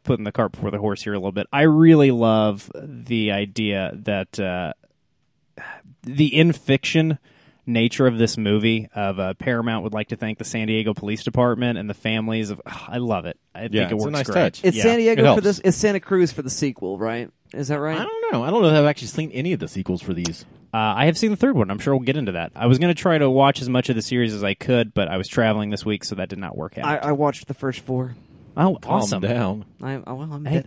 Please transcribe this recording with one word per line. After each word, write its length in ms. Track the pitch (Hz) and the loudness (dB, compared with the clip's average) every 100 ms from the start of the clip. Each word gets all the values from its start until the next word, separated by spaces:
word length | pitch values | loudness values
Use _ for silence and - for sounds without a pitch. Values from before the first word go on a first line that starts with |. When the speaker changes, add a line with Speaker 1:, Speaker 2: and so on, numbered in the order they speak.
Speaker 1:
putting 200 | - 117 | -2 -2
the 80 | 104 | -2
cart 220 | - 104 | -2 -2
before 180 | - 107 | -4 -6
the 60 | 101 | -4
horse 260 | 104 98 | -4 -4
here 100 | 101 | -6
a 40 | 104 | -6
little 160 | 98 | -4
bit. 120 | 98 - | -6 -2
I 120 | 143 | 4
really 480 | 156 151 165 156 139 | 6 8 10 10 8
love 600 | 120 113 110 107 101 - | 4 4 4 2 0 -8
the 600 | - 151 120 117 117 104 | -16 -16 -14 -6 -2 0
idea 580 | 101 101 98 107 98 92 95 | -2 -2 -4 -2 -2 -4 -6
that, 360 | 107 101 95 - | -4 -4 -4 -6
uh, 340 | 95 90 82 - _ _ _ _ _ _ _ - - - - _ | -4 -4 -6 -10 _ _ _ _ _ _ _ -20 -20 -20 -20 _
the 300 | - 139 151 | -4 2 4
in-fiction 840 | 143 170 - - 135 - 165 160 151 _ _ _ _ - | 6 4 2 0 0 2 2 2 -2 _ _ _ _ -2
nature 420 | 117 117 - 131 | 2 2 4 2
of 100 | 113 | 4
this 200 | 113 - | 0 0
movie, 500 | 104 107 113 113 107 - | 0 2 2 0 -4 -6
of, 240 | 98 95 | -4 -2
uh, 140 | 95 | -4
Paramount 500 | 95 135 117 117 113 | -4 -4 -2 -2 -4
would 100 | 104 | -4
like 140 | 107 107 | -6 -8
to 60 | 113 | -8
thank 220 | 110 107 | -8 -8
the 80 | - | -8
San 220 | 117 110 | -6 -2
Diego 260 | 110 110 | -2 -2
Police 320 | 104 104 110 - | -4 -6 -6 -4
Department 520 | 123 123 117 120 110 | 0 2 0 -2 -4
and 120 | 104 | -6
the 40 | |
families 560 | 101 110 110 110 110 104 | -6 -4 -4 -2 -4 -4
of, 120 | 104 | -8
<sighs> 20 | - | -14
I 340 | - - 123 | -16 -10 -6
love 260 | 123 98 82 | -4 -4 -6
it. 120 | - _ | -12 _
I 100 | - | -14
Speaker 2:
Yeah, 40 | 110 | -4
Speaker 1:
think 80 | 104 | -2
it 80 | |
Speaker 2:
it's 80 | 90 | -2
a 160 | 107 208 | -2 -2
Speaker 1:
works 40 | |
Speaker 2:
nice 120 | 147 131 | -4 -2
Speaker 1:
great. 80 | 180 | 0
Speaker 2:
touch. 200 | 156 - | 0 0
Speaker 3:
It's 140 | 190 214 | 0 2
Speaker 1:
Yeah. 60 | |
Speaker 3:
San 160 | 220 233 | 2 4
Diego 220 | 226 226 | 2 6
Speaker 2:
It 40 | 139 | 6
Speaker 3:
for 20 | |
Speaker 2:
helps. 120 | 208 | 6
Speaker 3:
this. 160 | 196 190 190 | 2 2 2
It's 100 | - | 2
Santa 240 | 208 196 | 2 0
Cruz 320 | - 190 170 | 0 2 2
for 120 | 160 | 0
the 60 | 127 | -8
sequel, 480 | - 143 - 92 95 | -4 -4 -4 -6 -4
right? 320 | 113 117 117 _ _ | -4 -6 -10 _ _
Is 140 | - 139 | -8 -4
that 120 | 147 | -4
right? 160 | 151 160 | -2 -4
Speaker 2:
I 40 | 311 | -6
don't 260 | 453 453 | -6 -4
know. 120 | 123 131 | -2 0
I 60 | |
don't 100 | 220 | 2
know 80 | 175 | 4
if 40 | |
I've 120 | 151 147 | 6 4
actually 240 | 143 117 | 0 -6
seen 220 | - 156 | -8 -6
any 200 | 120 165 | -4 -4
of 80 | 170 | -4
the 80 | - | -4
sequels 340 | 98 92 90 | -6 -4 -4
for 120 | - | -4
these. 320 | 85 85 82 - - _ | -4 -4 -6 -16 -20 _
Speaker 1:
Uh, 40 | 113 107 104 | -2 0 2
I 80 | 147 | 2
have 120 | 165 | 2
seen 140 | 220 | 0
the 60 | 208 | 2
third 180 | 269 190 | 2 2
one. 160 | 98 | 0
I'm 80 | 104 | -2
sure 160 | 139 135 | 0 0
we'll 80 | 123 | 0
get 120 | 147 | -2
into 160 | 107 | -2
that. 180 | 87 82 | -4 -6
I 120 | - 120 | 0 4
was 100 | 131 | 6
gonna 160 | 175 | 4
try 240 | 165 190 160 | 0 2 2
to 120 | 139 | 4
watch 320 | 131 139 139 | 4 4 2
as 80 | 127 | -2
much 180 | 127 123 | -2 0
of 80 | 113 | -2
the 60 | |
series 320 | - 123 113 | -2 0 0
as 100 | 104 | -2
I 100 | 101 | -4
could, 400 | 98 - 123 110 | -4 0 0 0
but 140 | - 87 | -2 -2
I 80 | 92 | -2
was 140 | 95 | -2
traveling 400 | - 113 104 104 | 0 2 2 -2
this 160 | 104 110 | -4 -4
week, 180 | 104 | -4
so 120 | - 95 | -6 -8
that 120 | 92 | -8
did 120 | 92 | -8
not 180 | 95 - | -10 -10
work 200 | - - | -10 -8
out. 80 | 139 | -4
Speaker 3:
I, 120 | 151 | -4
I 140 | 147 | -2
watched 340 | 143 151 160 - | 0 0 -2 -10
the 60 | |
first 260 | 139 135 127 | -8 -6 -6
four. 360 | - 127 127 123 _ - - - | -6 -6 -6 -12 _ -20 -6 0
Speaker 1:
Oh, 180 | 180 - | 2 0
Speaker 2:
Calm 200 | - 170 | -2 0
Speaker 1:
awesome. 260 | 101 101 | 0 -2
Speaker 2:
down. 440 | 98 120 98 107 101 - | -2 0 -2 -4 -10 -14
Speaker 3:
I, 120 | 131 | -10
I, 180 | 135 - | -10 -10
well, 160 | 131 156 | -12 -10
I'm 100 | 147 147 | -8 -2
Speaker 1:
Hey, 180 | 165 | -2